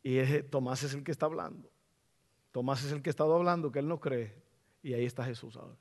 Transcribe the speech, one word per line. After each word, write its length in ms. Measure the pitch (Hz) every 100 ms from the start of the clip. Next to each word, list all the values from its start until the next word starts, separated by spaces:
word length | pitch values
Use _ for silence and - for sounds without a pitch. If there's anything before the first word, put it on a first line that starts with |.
Y 160 | 135 131
es, 320 | 131 147 -
Tomás 320 | 139 127 131
es 120 | 143
el 100 | 139
que 80 | 139
está 140 | 147 156
hablando. 440 | 165 85 - - _ _ _ _ _ _ _ _
Tomás 340 | 123 127 135
es 80 | 139
el 80 | 147
que 80 | 139
ha 40 |
estado 220 | 143 156 170
hablando, 340 | 175 170 151
que 80 | 120
él 100 | 147
no 120 | 170
cree. 340 | 147 123 110 - _ _ _ _
Y 100 | 147
ahí 140 | 120 120
está 180 | 120
Jesús 320 | 127 117 117 113
ahora. 200 | - 117